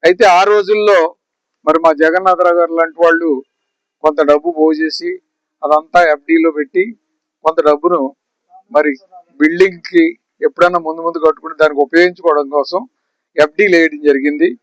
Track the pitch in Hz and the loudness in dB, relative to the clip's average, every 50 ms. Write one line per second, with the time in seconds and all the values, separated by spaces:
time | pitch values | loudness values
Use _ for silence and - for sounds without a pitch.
0 | - 165 185 185 226 196 175 175 190 202 208 208 202 185 214 214 208 208 202 180 | 2 0 2 4 4 4 4 4 2 2 2 0 0 0 -2 0 2 2 2 2
1 | 160 160 - _ _ _ _ _ _ _ _ _ _ 151 156 160 165 165 156 143 | 2 -2 -6 _ _ _ _ _ _ _ _ _ _ -2 -2 2 2 0 2 2
2 | 160 160 160 180 190 190 180 175 180 175 175 175 170 165 165 165 165 165 156 160 | 0 0 0 0 0 0 0 2 2 0 2 0 0 -2 0 -4 -4 -4 -2 0
3 | 170 170 165 165 170 165 143 127 139 _ _ _ _ _ _ _ _ _ _ _ | 0 2 2 0 -2 -2 -4 -4 -6 _ _ _ _ _ _ _ _ _ _ _
4 | - 156 151 143 147 143 147 147 151 170 170 156 156 156 160 151 160 156 147 - | -2 -2 0 0 0 0 0 0 0 -4 -2 0 0 0 0 -2 -4 -8 -8 -8
5 | 165 175 185 180 _ _ _ _ _ _ _ _ - 143 151 151 160 160 - 175 | -10 -10 -12 -12 _ _ _ _ _ _ _ _ -4 -2 -2 -2 -2 _ 0 2
6 | 175 160 151 143 143 - 165 160 160 165 151 147 147 135 _ 180 190 226 226 _ | 2 2 0 -4 _ -2 0 0 0 0 -2 -2 -8 -4 _ -4 -4 -4 -6 _
7 | _ _ _ _ _ _ _ _ _ 156 160 170 156 151 147 143 147 175 175 160 | _ _ _ _ _ _ _ _ _ -4 -2 0 2 2 0 2 0 -2 -2 -2
8 | 135 135 147 _ _ _ _ _ _ _ _ - _ _ 233 147 151 151 139 - | -4 -6 -10 _ _ _ _ _ _ _ _ -20 _ _ -2 0 0 0 -4 -6
9 | _ _ _ - 175 _ 127 139 147 156 165 175 185 196 180 170 165 - 180 175 | _ _ _ -20 _ _ _ _ -2 -2 2 2 0 0 0 -8 _ -2 0 0
10 | 165 165 170 _ _ _ _ _ 175 151 _ - 175 175 180 175 165 156 160 165 | 0 0 -2 _ _ _ _ _ -6 -6 _ 0 0 0 0 -2 -6 -6 -10 -8
11 | 165 170 165 165 151 160 151 - - 160 165 151 156 156 147 139 147 127 - 165 | -8 -8 -8 0 0 0 -2 -2 -10 -20 -4 _ 0 0 2 0 -4 0 2 2
12 | 175 180 180 175 165 170 151 147 147 135 143 147 135 - 170 185 247 254 _ _ | 2 2 0 _ -2 -2 0 0 -2 -4 -4 -4 -4 -4 -6 -8 -8 -8 _ _
13 | _ _ _ _ _ _ _ - 151 151 _ - 208 202 180 170 165 160 151 147 | _ _ _ _ _ _ _ 0 0 0 _ -2 0 2 2 2 2 0 -2 -2
14 | 147 147 143 139 135 147 147 147 160 180 247 233 | 0 0 0 2 0 -4 -2 0 -2 -2 -2 _